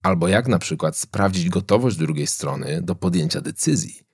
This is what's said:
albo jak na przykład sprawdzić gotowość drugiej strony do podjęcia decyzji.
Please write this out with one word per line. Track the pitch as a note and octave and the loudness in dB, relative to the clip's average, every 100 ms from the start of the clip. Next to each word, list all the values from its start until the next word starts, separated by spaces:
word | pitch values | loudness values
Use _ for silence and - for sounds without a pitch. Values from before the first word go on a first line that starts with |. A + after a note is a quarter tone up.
albo | F#2+ F2+ E2+ | 2 2 4
jak | G2+ B2 | 2 2
na | F#2 | 0
przykład | - D#2+ D#2+ - | 0 -2 -2 -2
sprawdzić | - - G2 F#2+ - | -6 0 2 2 0
gotowość | F#2+ G2 G#2 B2 G2 | 0 2 2 4 0
drugiej | D#2+ D2+ C#2+ | -2 -2 -2
strony | - C#2+ C#2 - D#2 | -4 -4 -4 -4 -4
do | F2+ F2+ | -4 -2
podjęcia | F#2 F2 D#2 - | 0 2 0 -2
decyzji. | - - D#3+ D3 - - _ | -6 -2 0 0 -2 -12 _